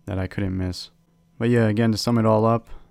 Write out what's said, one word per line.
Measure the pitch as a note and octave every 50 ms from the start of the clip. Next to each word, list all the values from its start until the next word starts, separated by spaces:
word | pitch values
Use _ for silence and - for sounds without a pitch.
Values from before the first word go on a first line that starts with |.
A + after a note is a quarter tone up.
| _
that | - G2
I | F#2+ F#2
couldn't | F2+ - - G2+ F#2+ F#2+
miss. | F#2 F#2 F2+ F2+ - - - _ _ _ _ _ _ _ _ _
But | _ A#2 A#2
yeah, | A#2+ A#2 A2+
again, | G#2+ G#2 A2 A#2 A2+
to | A2
sum | G2+ - A#2+ A#2+
it | A2+ A2
all | A2+ A2 A2 A2
up, | A2+ A#2 A2+ - - - - - _